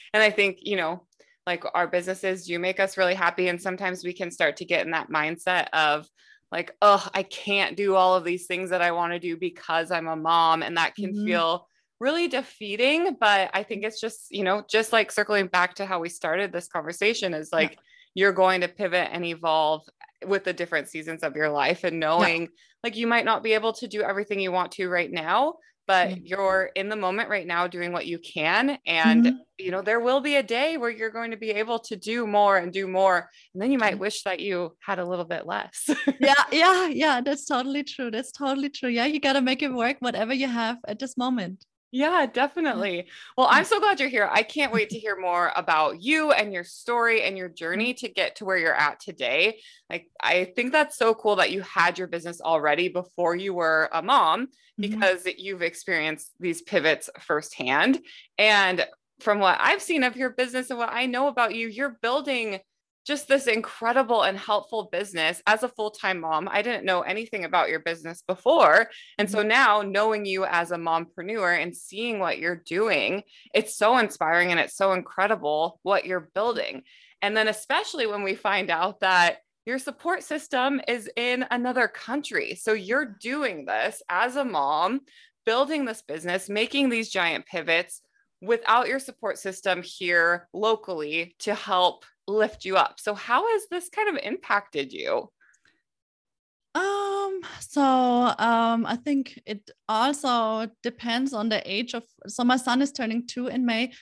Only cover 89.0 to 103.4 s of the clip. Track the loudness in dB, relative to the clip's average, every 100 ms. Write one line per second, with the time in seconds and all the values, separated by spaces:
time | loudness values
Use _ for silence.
89 | -6 -8 -8 -6 -8 -4 -2 -2 -6 -6
90 | 2 4 4 0 -4 -2 0 0 -2 -8
91 | -4 -6 -6 _ -6 -4 0 4 4 2
92 | -10 _ -4 0 0 -2 0 2 2 -2
93 | -6 -6 0 0 2 -2 -2 -8 -6 -2
94 | -2 -2 -6 -8 -2 -2 -2 -6 -6 -6
95 | -2 -2 -4 _ _ _ _ _ _ _
96 | _ _ _ _ _ _ _ -4 -2 -2
97 | -2 -4 -4 -6 -10 -16 -4 2 4 4
98 | 4 4 2 2 2 4 2 2 -2 -4
99 | -2 -2 -2 -10 -12 -12 -14 _ -4 0
100 | 0 0 0 0 0 -2 -6 -8 -8 -6
101 | -4 -2 -2 -2 -2 -2 -2 -6 -6 -8
102 | -12 _ -10 0 2 2 2 2 0 -2
103 | -4 -4 -6 -6